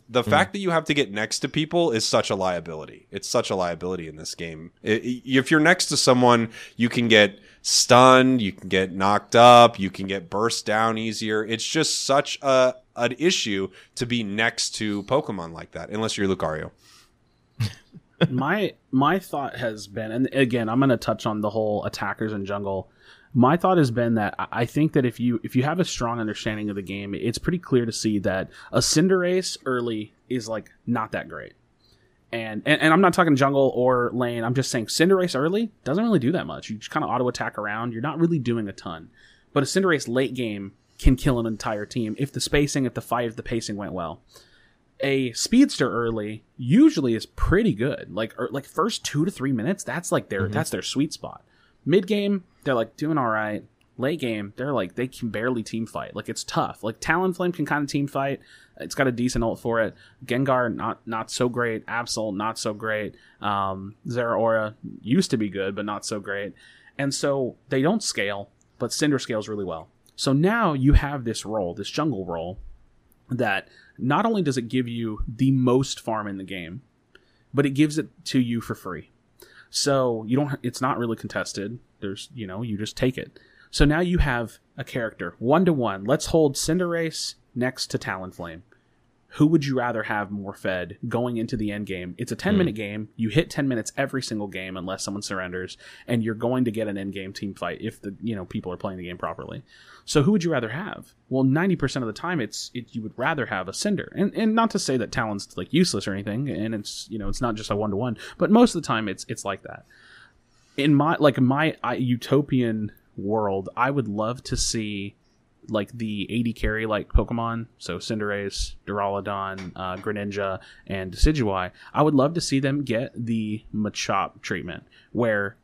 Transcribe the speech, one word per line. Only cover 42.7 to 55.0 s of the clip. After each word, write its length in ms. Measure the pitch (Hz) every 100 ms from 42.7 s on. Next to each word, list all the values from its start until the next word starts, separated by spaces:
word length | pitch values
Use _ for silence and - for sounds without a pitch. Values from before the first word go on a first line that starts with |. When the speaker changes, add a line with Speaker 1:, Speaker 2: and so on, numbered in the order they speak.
| 147 127
Speaker 3:
if 100 | 120
the 60 |
fight, 280 | - 120 120
if 80 | 113
the 60 |
pacing 340 | - 120 - 101
went 160 | 98
well. 280 | 90 82 85 _ - _ _ _ _ _ _
A 300 | 139 135 127
speedster 580 | - - 240 285 - 127
early 540 | 107 117 110 104 110 - -
usually 580 | 123 202 311 165 131 113
is 100 | -
pretty 480 | - - 180 226
good. 340 | 104 131 - -
Like, 240 | - 113 -
er, 120 | -
like, 140 | 139 -
first 400 | - 202 - -
two 180 | 143
to 80 | 170
three 220 | - 135
minutes, 280 | 123 120 190 -
that's, 260 | 143 -
like, 160 | 156 -
their, 140 | 98
Speaker 2:
Mm-hmm. 80 | 98
Speaker 3:
that's 200 | 107 160
their 100 | 101
sweet 320 | - 131 143
spot. 280 | - - - _ _ _ _ -
Mid 200 | 180 185
game, 380 | 208 202 196 - _ 147
they're, 100 | 123
like, 220 | 113 -
doing 200 | 151 156
all 120 | 120
right. 340 | 107 107 104 - _ _ -
Late 220 | 131 156
game, 320 | 127 107 101 -
they're, 160 | 135
like, 220 | 131 90
they 120 | -